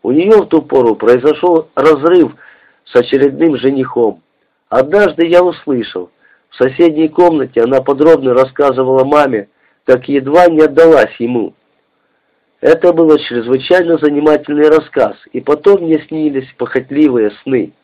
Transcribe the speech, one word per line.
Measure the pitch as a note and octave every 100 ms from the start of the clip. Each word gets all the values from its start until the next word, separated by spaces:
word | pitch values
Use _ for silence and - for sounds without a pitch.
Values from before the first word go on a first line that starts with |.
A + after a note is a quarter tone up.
У | G2+
неё | C#3+ F#3+ G#3+
в | F3
ту | D#3+
пору | C#3 C#3 A#2+ G#2
произошёл | G#2+ B2 C#3 D3+ F3+ E3 D#3+
разрыв | - D3 D3 D#3 F3+ C#3+ - - _ _ _
с | _
очередным | B2 B2 C#3 C#3 C#3 E3 C3
женихом. | B2+ C#3 B2+ B2+ A2+ G2 _ _ _ _ _
Однажды | A#2 C#3 G3 G3+ C#3+ E3
я | F3
услышал, | F3+ E3 - B2+ G#2+ F#2+ F2 _ _ _ _
в | -
соседней | B2+ C3 E3+ D#3 D#3+
комнате | D#3 F3 D#3 B2+ A#2
она | A#2 C3+
подробно | C3 C3+ D3+ D#3 C3
рассказывала | B2 C3 - C#3+ B2+ C3 C3
маме, | C3+ D3 C#3+ A2 G2 _ _ _
как | - B2+ C3
едва | C#3+ C3 E3 F3+
не | D#3
отдалась | D#3 C#3 E3 D3+ A2+ -
ему. | A#2 B2 F#2+ _ _ _ _ _ _ _ _ _ _ _
Это | C3+ E3 F3+
был | E3 D#3+ D3
чрезвычайно | - A#2+ A#2 C3+ C3 F3+ E3+ D#3+
занимательный | D3+ D3 D3+ D3 D3 D3 D3+
рассказ, | D#3 D#3 C#3+ A2 - _
и | C3
потом | C3 D3 G3+ G3
мне | E3 D#3 -
снились | D#3+ D3+ C3+ C3 _
похотливые | A#2+ C3 B2+ C#3 D3+ B2 G#2 -
сны. | - B2+ F#2 _